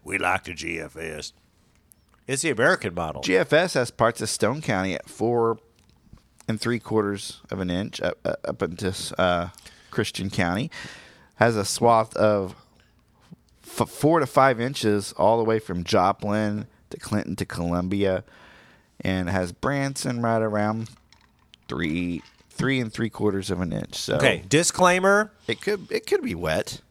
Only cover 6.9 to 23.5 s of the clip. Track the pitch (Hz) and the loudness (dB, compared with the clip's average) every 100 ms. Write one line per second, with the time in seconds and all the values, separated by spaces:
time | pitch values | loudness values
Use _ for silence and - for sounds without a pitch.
6.9 | 110 101 98 - - - 95 90 87 104 | 0 0 -4 -8 -14 -10 -6 -2 -2 -4
7.9 | - 87 - - - - - 87 87 95 | -4 -4 -2 -4 -4 -6 -4 -4 -2 -4
8.9 | 92 - - 90 87 85 - - - - | -4 -8 0 2 2 -2 -10 -20 -20 -8
9.9 | - 107 - 95 - 87 92 156 - - | -4 -4 -4 -6 -2 0 0 -4 -8 -16
10.9 | - - - _ _ 113 110 95 - 117 | -16 -20 -20 _ _ 2 2 -2 2 4
11.9 | 113 110 - 107 104 95 - _ _ _ | 4 2 2 2 4 -2 -10 _ _ _
12.9 | _ _ _ _ - _ _ - - 117 | _ _ _ _ -20 _ _ -16 -4 -4
13.9 | - 147 165 135 - 135 117 123 143 113 | 2 4 4 4 6 6 4 -2 0 2
14.9 | 104 98 - 95 117 110 113 - 90 85 | 2 0 2 4 4 2 0 0 -6 0
15.9 | 101 92 101 107 104 107 104 107 _ _ | 4 4 2 -2 0 0 -4 -8 _ _
16.9 | - - 104 - 87 95 - 85 87 90 | -14 -4 -4 -4 -6 -6 -4 -2 -2 0
17.9 | 101 98 92 - - - - - _ _ | 0 2 0 -4 -20 -20 -20 -20 _ _
18.9 | _ 92 92 90 95 90 - - 139 139 | _ -2 -2 0 -2 -2 -4 -2 -2 -2
19.9 | 135 131 120 117 113 110 104 104 110 110 | -4 -4 -2 0 0 0 0 0 -2 -6
20.9 | - _ _ _ _ _ - - 65 82 | -12 _ _ _ _ _ -20 -10 -4 -2
21.9 | 85 87 85 - _ _ - 131 135 117 | -2 -2 -6 -10 _ _ -4 0 0 -2
22.9 | - 113 - 104 95 98 | -4 -4 0 0 0 -2